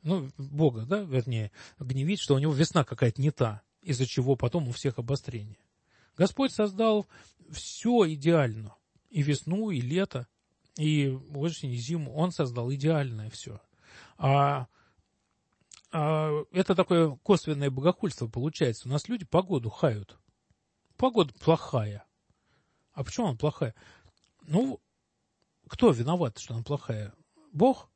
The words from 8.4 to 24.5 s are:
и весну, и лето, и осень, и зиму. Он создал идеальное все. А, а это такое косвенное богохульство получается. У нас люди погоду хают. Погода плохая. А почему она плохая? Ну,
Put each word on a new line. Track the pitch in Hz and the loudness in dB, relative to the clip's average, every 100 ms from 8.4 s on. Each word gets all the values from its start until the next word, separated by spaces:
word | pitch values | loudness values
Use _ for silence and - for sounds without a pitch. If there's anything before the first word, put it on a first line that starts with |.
| 131 110 104 - _ _ _ | 4 -2 -12 -16 _ _ _
и | 196 | -2
весну, | 143 143 - 185 220 | 0 0 -2 -4 -2
и | 156 | -2
лето, | 123 170 196 131 120 _ _ _ _ - | -2 -2 -2 -6 -10 _ _ _ _ -4
и | 151 151 139 131 139 | 2 2 2 -2 -8
осень, | 143 160 160 139 | -4 -4 -4 -6
и | 120 | -6
зиму. | 117 165 143 | -4 -4 -4
Он | 143 175 | -2 -2
создал | 170 139 120 120 | 0 -2 -2 -4
идеальное | 139 147 160 135 110 107 | -2 0 0 0 -6 -10
все. | - - 107 _ _ _ - - _ | -12 -16 -16 _ _ _ -20 -20 _
А, | 139 143 143 143 127 _ _ _ _ _ _ _ _ _ _ - _ | 2 4 4 0 -8 _ _ _ _ _ _ _ _ _ _ -20 _
а | 165 151 156 156 151 - | -4 0 0 0 -2 -4
это | 180 190 | -4 0
такое | 185 180 175 160 131 | 2 4 4 4 0
косвенное | - 185 - 143 139 | 2 2 2 -2 -2
богохульство | 131 147 180 190 - 113 | 2 0 0 -4 -4 -6
получается. | 120 139 - 139 110 123 | -4 -6 0 0 0 -4
У | |
нас | 143 - | -4 -4
люди | 233 | -8
погоду | 175 165 185 160 117 | 0 0 2 -2 -2
хают. | - 151 107 98 - _ _ _ _ _ _ _ _ | 0 0 0 -8 -20 _ _ _ _ _ _ _ _
Погода | 262 226 156 | 0 2 0
плохая. | - - 165 - 131 104 104 - _ _ _ _ _ _ _ _ | 0 2 2 2 -4 -4 -10 -16 _ _ _ _ _ _ _ _
А | - | -12
почему | 131 - 220 | -8 -2 -2
она | 117 | 0
плохая? | 147 - 127 - - - _ _ _ _ | -2 -2 -6 -6 -20 -20 _ _ _ _
Ну, | - | -2